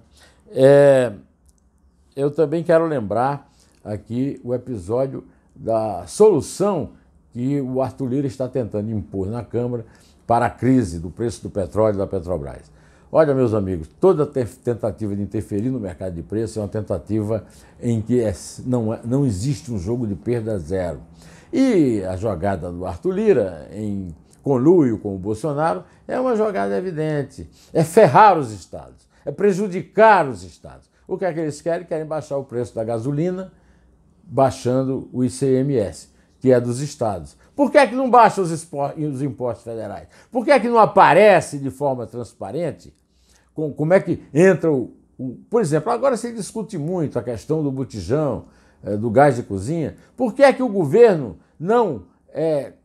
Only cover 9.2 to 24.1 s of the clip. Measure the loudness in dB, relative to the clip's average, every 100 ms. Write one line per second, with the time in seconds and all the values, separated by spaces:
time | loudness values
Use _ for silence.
9.2 | -6 -6 -6 -4 -4 -6 -10 -20 _ _
10.2 | 0 2 2 0 2 2 2 -4 -10 -6
11.2 | -6 -6 -8 -6 -2 2 2 2 -2 -4
12.2 | -4 -6 -6 -14 -20 -20 _ _ _ 2
13.2 | 4 4 2 0 -2 -4 -8 _ 4 4
14.2 | 0 -2 -4 -6 -6 -4 -4 -4 -6 -6
15.2 | -6 -6 -6 -4 -4 -4 -8 -10 -10 -10
16.2 | -6 -6 -4 -6 -6 -6 -6 -6 -4 -2
17.2 | -2 -4 -6 -20 -20 -6 -2 -2 0 0
18.2 | 0 -4 -10 -10 -4 -2 -2 -4 -2 0
19.2 | 0 -2 -4 -4 -6 -8 -4 -4 -4 -4
20.2 | -4 -4 -4 -6 -4 -4 -4 -8 -14 -20
21.2 | -20 -20 -6 0 2 4 2 0 -4 -4
22.2 | -4 -2 -2 -4 -6 -8 -8 -6 -4 0
23.2 | 2 2 2 -4 -14 -10 -6 -6 -8